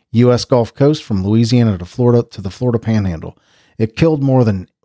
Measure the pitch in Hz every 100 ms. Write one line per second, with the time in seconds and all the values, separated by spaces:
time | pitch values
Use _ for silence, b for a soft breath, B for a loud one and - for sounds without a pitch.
0 | _ 113 123 120 - 123 110 - 143 151
1 | - 98 95 110 113 123 113 92 90 -
2 | 120 120 117 - 95 - 123 113 113 110
3 | 95 82 87 - b b b b 110 -
4 | 160 151 135 131 110 98 90 _